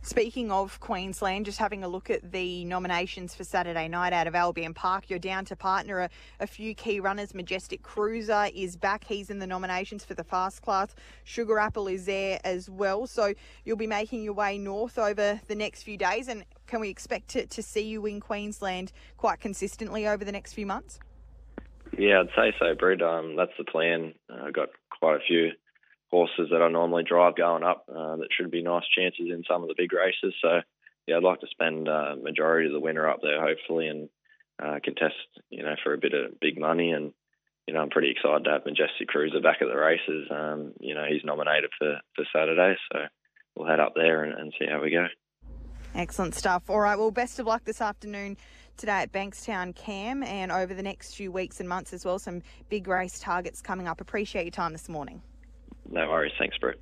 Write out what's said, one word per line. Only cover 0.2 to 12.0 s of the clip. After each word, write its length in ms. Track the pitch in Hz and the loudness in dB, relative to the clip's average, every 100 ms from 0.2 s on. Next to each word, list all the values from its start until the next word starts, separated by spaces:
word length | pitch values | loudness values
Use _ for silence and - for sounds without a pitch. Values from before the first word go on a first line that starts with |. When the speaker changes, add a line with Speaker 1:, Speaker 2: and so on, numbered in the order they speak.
| 233 254 233 | 0 -2 0
Speaker 1:
of 260 | 190 196 - | 0 0 -8
Queensland, 640 | - 196 190 185 196 196 208 | -6 -6 -4 -2 -2 -2 -4
just 120 | 202 | -2
having 240 | 214 202 | -2 -2
a 60 | 185 | -6
look 220 | 185 - | -8 -4
at 200 | 214 180 | -4 -4
the 340 | 185 180 180 175 | -6 -4 -6 -4
nominations 680 | 180 180 175 185 - 180 | -4 0 -2 -2 -6 -12
for 80 | - | -12
Saturday 460 | 185 190 175 165 160 | -4 -2 0 -2 -2
night 240 | 170 180 | 0 2
out 140 | 180 165 | 2 2
of 80 | |
Albion 380 | 175 175 170 165 | 2 2 0 -6
Park. 380 | 165 190 190 - | -2 0 0 -2
You're 80 | 233 | -6
down 280 | 190 190 190 | -4 -6 -6
to 100 | 190 | -6
partner 440 | 190 190 - 190 | 0 0 0 -2
a, 100 | 180 - - - | -2 -6 -20 -10
a 80 | 208 | -10
few 280 | - 214 | -8 -10
key 260 | 208 226 202 | -8 -2 0
runners. 340 | 190 202 202 | 0 -2 -6
Majestic 480 | 190 180 190 - 180 | -10 -6 -6 -6 -14
Cruiser 680 | - - 208 226 214 208 208 | -10 -2 -2 -2 0 2 2
is 220 | 180 185 175 | -2 -8 -2
back. 280 | 202 208 | -2 -2
He's 260 | - 202 196 | -4 -8 -6
in 100 | 202 | -8
the 60 | 190 | -6
nominations 580 | 185 190 180 196 208 | -6 -4 -4 -4 -10
for 100 | - | -10
the 80 | 214 | -10
fast 400 | 233 185 185 - | -4 -2 -2 -4
class. 320 | - 196 202 - - - | 0 0 0 -6 -20 -20
Sugar 340 | - - 226 214 | -12 -6 2 2
Apple 300 | 214 214 196 | 2 0 -4
is 160 | 185 | -4